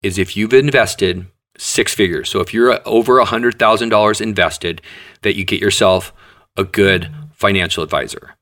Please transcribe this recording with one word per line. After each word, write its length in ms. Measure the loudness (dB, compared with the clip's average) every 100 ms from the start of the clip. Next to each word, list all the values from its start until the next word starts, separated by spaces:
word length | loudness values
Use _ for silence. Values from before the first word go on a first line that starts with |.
is 140 | -4 -4
if 180 | -4
you've 180 | -4 4
invested 720 | 4 4 0 0 0 -2 -2 -12 _ _ _
six 380 | -6 -2 -2
figures, 340 | 0 0 -2 -4
so 120 | -6
if 120 | -4
you're 280 | 2 2 2
over 320 | 0 0 4 4
a 80 |
hundred 320 | 4 0 -2 2
thousand 300 | 2 2 2
dollars 320 | 2 2 0
invested, 600 | -4 0 -2 -2 -10 -10 -16 -20 -20 _
that 140 | -4
you 100 | -2
get 160 | -4 -2
yourself 520 | 0 2 4 2 -2 -20 _ _ _ -6
a 80 |
good 440 | -4 2 2 2 -2 -14 -20
financial 500 | _ 0 0 -2 -4
advisor. 540 | -4 -4 -6 -12 -18 _